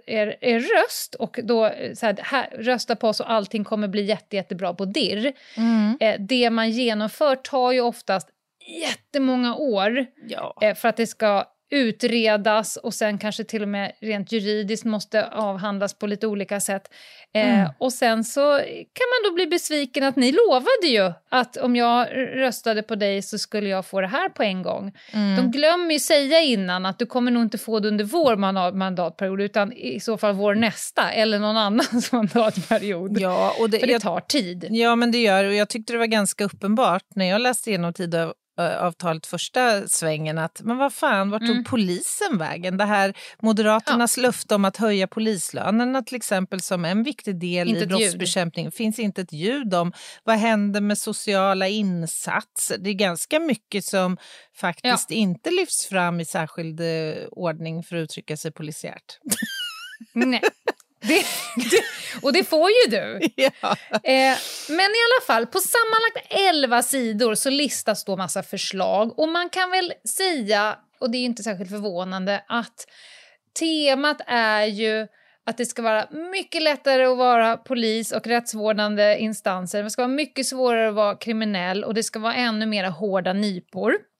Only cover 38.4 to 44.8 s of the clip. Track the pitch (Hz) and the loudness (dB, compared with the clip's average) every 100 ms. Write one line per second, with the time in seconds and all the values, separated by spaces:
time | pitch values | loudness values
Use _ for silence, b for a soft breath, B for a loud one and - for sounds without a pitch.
38.4 | _ - 170 - 175 170 175 160 - 170 | _ -4 -2 0 -4 -2 -4 -4 -6 -8
39.4 | - 254 247 202 - - 165 151 156 160 | -4 0 2 2 0 -2 0 -2 -2 -4
40.4 | 160 - 220 247 277 - 302 202 196 214 | -4 -6 -6 -2 -2 0 2 2 0 -2
41.4 | 233 240 240 247 185 180 - - 403 202 | 0 0 0 0 0 -2 -4 -4 -2 -2
42.4 | 147 160 180 190 208 202 196 - B B | -2 -6 -4 -2 2 2 2 -2 B B
43.4 | 220 214 214 220 - 240 233 - 247 - | 2 4 4 4 2 2 2 2 2 0
44.4 | - 208 196 - | 0 2 2 2